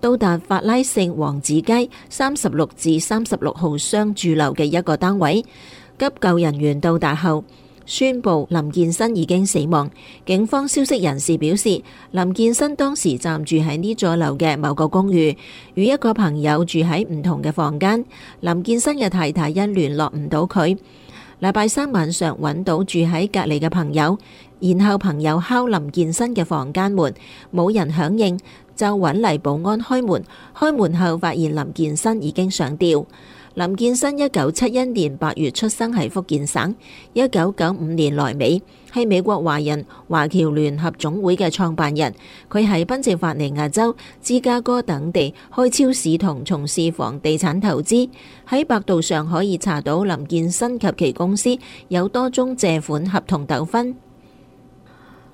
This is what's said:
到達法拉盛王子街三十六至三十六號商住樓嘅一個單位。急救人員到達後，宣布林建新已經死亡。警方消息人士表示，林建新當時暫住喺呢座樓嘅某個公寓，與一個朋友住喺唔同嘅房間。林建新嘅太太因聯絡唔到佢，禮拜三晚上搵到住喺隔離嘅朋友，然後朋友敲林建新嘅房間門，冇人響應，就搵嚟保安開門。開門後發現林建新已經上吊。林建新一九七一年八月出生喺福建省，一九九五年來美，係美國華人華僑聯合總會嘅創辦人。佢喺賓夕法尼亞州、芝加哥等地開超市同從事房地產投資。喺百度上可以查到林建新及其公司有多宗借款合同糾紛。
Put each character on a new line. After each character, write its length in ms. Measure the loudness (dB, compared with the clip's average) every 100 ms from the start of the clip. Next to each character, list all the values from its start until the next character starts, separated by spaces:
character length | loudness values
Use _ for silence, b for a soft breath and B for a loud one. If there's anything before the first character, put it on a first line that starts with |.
到 160 | 0 2
達 220 | 2 0
法 240 | 0 -2
拉 200 | 2 0
盛 320 | 0 0 0 0
王 200 | -2 -2
子 220 | 0 0
街 260 | 2 0 0 B B
三 260 | -4 -2
十 140 | 0 -2
六 180 | 0 -2
至 240 | -2 0 0
三 260 | 0 -2 -2
十 100 | -2
六 160 | -2
號 240 | -2 -2 -2
商 380 | 0 0 0
住 160 | -2 0
樓 200 | 2 0
嘅 100 | 0
一 160 | 0 0
個 160 | 0 0
單 220 | 0 2
位。 240 | 2 0 B B B B B -4
急 80 | -4 0
救 200 | 2 2
人 200 | 2 2
員 220 | 0 2
到 180 | 2 2
達 160 | 2
後， 300 | 0 0 0 -4 B B B -10
宣 340 | 0 0 2
布 260 | 2 2 2
林 200 | -2 0
建 220 | 2 0
新 240 | 2 0 0
已 100 | 0
經 180 | 2
死 220 | 2 0 2
亡。 240 | 0 0 B B B
警 220 | -2 0 2
方 220 | 0 0
消 160 | 0
息 140 | 2 2
人 200 | 0 0
士 180 | 0 0
表 180 | 2 0
示， 260 | 2 0 B B B
林 200 | -2 -2
建 220 | 2 2
新 220 | 2 0 0
當 180 | -2
時 240 | 0 -2 0
暫 240 | -2 -4
住 140 | 0 0
喺 200 | 0 0
呢 160 | -4 -2
座 180 | 0
樓 220 | 2 0 0
嘅 200 | 0 0
某 160 | -2
個 140 | 0 2
公 240 | 2 4
寓， 260 | 4 4 0 B B B
與 120 | 0 2
一 100 | 2
個 180 | 2
朋 260 | 2 0 2
友 240 | 0 2
住 160 | 2 2
喺 240 | 2 0 -2
唔 120 | -2
同 220 | -2 -2
嘅 80 | -2
房 300 | -2 -2 0
間。 240 | 0 0 -2 B B B
林 220 | -4 -2
建 160 | 0 0
新 160 | 0
嘅 140 | 0 0
太 240 | 0 0
太 160 | 0 -2
因 260 | 0 0
聯 220 | 0 0 0
絡 200 | -2 -4
唔 120 | -4
到 180 | -2 0
佢， 320 | 2 2 0 B B B B B B
禮 100 | -2
拜 160 | 0 0
三 240 | 0 0
晚 220 | 0 0
上 260 | -2 -2 -2
搵 240 | -4 -2
到 140 | -2 0
住 160 | 0 0
喺 260 | 2 2 0
隔 140 | -2
離 180 | -2 0
嘅 100 | 0
朋 240 | 0 0
友， 240 | 0 2 0 B B B B
然 260 | 0 4 4
後 100 | 2
朋 240 | 0 0
友 220 | 0 0
敲 220 | 0 0 2
林 240 | 0 -2
建 220 | 0 0
新 240 | 0 -2 -2
嘅 80 |
房 280 | -2 -2 -2
間 200 | -2 0
門， 200 | 2 0 -2 B B B
冇 220 | 0 2
人 180 | 2 0
響 240 | 0 0 2
應， 220 | 0 0 B B B -4
就 100 | -2
搵 320 | 0 0 2
嚟 180 | 2 0
保 140 | 0 -2 -2
安 120 | -2
開 260 | 0 -2 0
門。 160 | -2 -2 B B -2
開 160 | 0
門 240 | 2 2 2
後 220 | 0 0
發 160 | -2
現 220 | 0 -2 -2
林 180 | -4
建 220 | -2 -2 0
新 260 | 0 0
已 80 | -2
經 180 | -2 -2
上 280 | -2 -4 0
吊。 280 | 2 2 0 B B B B
林 220 | -6 -4 0
建 180 | 0
新 220 | 2 0 0
一 120 | 0
九 200 | 0 0
七 140 | 0 0
一 140 | 0
年 320 | 0 0 -2 -2
八 160 | -4
月 180 | -2 -2
出 180 | -2 -4
生 240 | -2 -2
喺 160 | -2 -2
福 140 | -4
建 240 | -4 -4 -2
省， 260 | -2 -4 -4 B B B
一 120 | 0 0
九 240 | 2 0 0
九 160 | -2
五 100 | -2
年 320 | -4 0 0
來 180 | 0 -2
美， 300 | 0 2 2 B B B
係 120 | -2
美 160 | 2 2
國 220 | 2 0
華 160 | 0 -2
人 260 | -2 -4 -6 B B
華 200 | 0 2
僑 260 | 2 2
聯 240 | 2 0 0
合 100 | -4
總 280 | -4 -4 -2
會 140 | 0 2
嘅 140 | 0
創 240 | 0 -2
辦 180 | 0 -2
人。 220 | 0 -2 -4 B B B
佢 160 | 0
喺 200 | 2 2
賓 200 | 0 -2
夕 120 | 0 0
法 160 | 0
尼 180 | -2 -2
亞 140 | -2 -2
州、 260 | 0 0 -2 B B
芝 160 | -2 0
加 200 | 2 0
哥 200 | 0 -2
等 300 | 0 -4 -2
地 240 | 0 -2 B B
開 160 | 0 2
超 240 | 4 2
市 240 | 2 0 2
同 280 | 0 -2
從 200 | -4 -4
事 280 | -2 -2 -2
房 260 | -2 -6 -2
地 180 | 0 0
產 240 | 0 0
投 220 | 0 0
資。 260 | 2 2 2 B B B -4
喺 160 | -2
百 140 | 2 0
度 220 | 2 0
上 260 | 0 -2 0
可 140 | 0
以 160 | 0 -2
查 220 | -2 -2
到 240 | 0 0
林 220 | 0 -2 -2
建 200 | -2 0
新 300 | -2 -2 0
及 80 | -2 0
其 160 | 0
公 240 | 0 0 0
司 220 | 0 -2 B B B
有 200 | -2 0
多 220 | 0 0
宗 240 | 0 -2
借 260 | 0 0 0
款 240 | -2 -4 -2
合 100 | -2 -2
同 180 | -4
糾 220 | -2 -4 -2
紛。 280 | -2 -2 -6 -16 -20 B B B B -20 -20 B B B B B